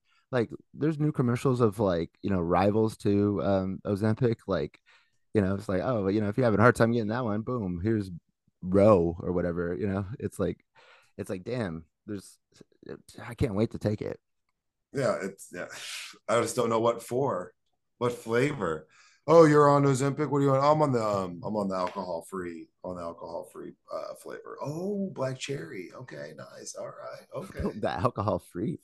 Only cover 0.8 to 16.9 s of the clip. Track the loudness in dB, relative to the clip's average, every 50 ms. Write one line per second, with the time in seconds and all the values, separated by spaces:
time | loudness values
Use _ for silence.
0.8 | -2 -2 0 0 0 0 2 2 2 2 2 2 2 0 2 4 4 2 4 2
1.8 | 2 2 2 0 -2 -4 _ _ -2 0 0 0 2 2 4 4 4 4 4 4
2.8 | 2 0 -2 -2 0 2 2 4 4 2 2 0 0 0 0 0 0 -2 -6 -6
3.8 | -4 -4 -2 0 0 0 0 2 2 0 0 -2 -4 -4 -2 -2 -2 -4 _ -16
4.8 | _ _ _ _ _ _ _ _ _ _ 0 2 2 2 0 -2 -4 -2 -2 -2
5.8 | 0 0 -2 0 0 0 0 0 0 0 0 2 2 2 4 6 6 6 8 6
6.8 | 4 2 2 0 0 -2 -4 -4 -2 -2 -2 -4 -4 -4 -4 -4 -4 -4 -4 -2
7.8 | -2 0 0 0 -2 -6 -10 -14 _ _ _ _ _ _ _ _ -6 2 4 6
8.8 | 8 8 8 8 6 2 -2 -4 -6 -4 -2 -2 -2 -2 -2 -2 -4 -4 -4 -4
9.8 | -4 -4 -2 -4 -4 -6 -10 -8 -8 -8 -4 -4 -4 -4 -4 _ _ _ _ -20
10.8 | -20 _ -20 _ _ _ _ -12 -8 -8 -8 -8 -6 -6 -4 -4 -4 -4 -6 -8
11.8 | -12 _ _ _ _ -10 -10 -10 -12 -14 -20 _ _ _ _ -20 -20 _ _ _
12.8 | -16 -16 -16 -16 _ -20 -20 -18 -16 -14 -4 -2 -2 0 2 0 0 0 -2 -2
13.8 | -2 -2 -2 -2 -6 -8 -10 -10 _ _ _ _ _ _ _ _ _ _ _ _
14.8 | _ _ -6 -2 0 0 0 -2 -4 -8 -10 _ -20 -16 -12 -12 -12 -12 -12 -14
15.8 | -12 -12 -12 -12 -14 -14 -18 -18 _ 0 0 0 0 0 -2 -2 0 2 2 2
16.8 | 2 2